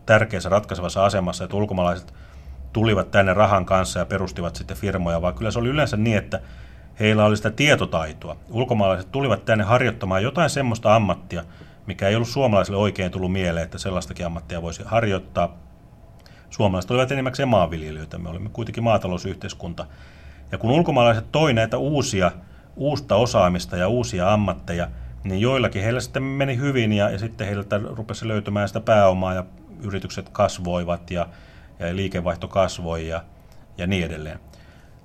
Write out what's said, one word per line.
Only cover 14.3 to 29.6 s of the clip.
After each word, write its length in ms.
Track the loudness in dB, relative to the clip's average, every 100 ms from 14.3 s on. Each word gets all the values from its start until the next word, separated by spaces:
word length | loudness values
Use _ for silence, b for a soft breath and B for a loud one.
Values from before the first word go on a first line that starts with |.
| -8 -10 -8
voisi 200 | -8 -10 -2
harjoittaa. 680 | 0 2 0 -4 -2 -2 -4 -20 -20 -20 -20 -20 -20 B B B
Suomalaiset 400 | 0 0 0 0
olivat 220 | 0 0
enimmäkseen 360 | 0 -4 -2 2
maanviljelijöitä, 720 | 4 2 -2 -8 -10 -12 -10
me 100 | -10
olimme 220 | -8 -10
kuitenkin 320 | -8 -8 -2
maatalousyhteiskunta. 1000 | 2 2 2 -4 -6 -8 -10 -12 -12 -10 -12 B B B B B B
Ja 60 | -4
kun 120 | 2
ulkomaalaiset 600 | 4 4 6 6 4 0
toi 200 | 2 4
näitä 260 | 4 2 0
uusia, 540 | 0 0 0 2 2 0 B B B -4
uutta 400 | -2 -2 0 2
osaamista 600 | 4 4 4 2 -2 -2
ja 120 | 0
uusia 440 | 0 -2 0 2
ammatteja, 560 | 2 2 -2 -6 -4 -6 B B B
niin 160 | -4 0
joillakin 420 | 2 2 0 0
heillä 180 | -2 -2
sitten 220 | -4 -4
meni 340 | -4 -2 -2 -2
hyvin 360 | 0 2 2
ja, 180 | 2 2
ja 80 | 0
sitten 280 | -6 -6 -6
heiltä 340 | -6 -2 -4
rupesi 440 | -4 -10 -10 -8 -4
löytymään 400 | -4 -2 -2 -2
sitä 120 | -2
pääomaa 540 | 2 6 6 4 0
ja 100 | -2 -6 -14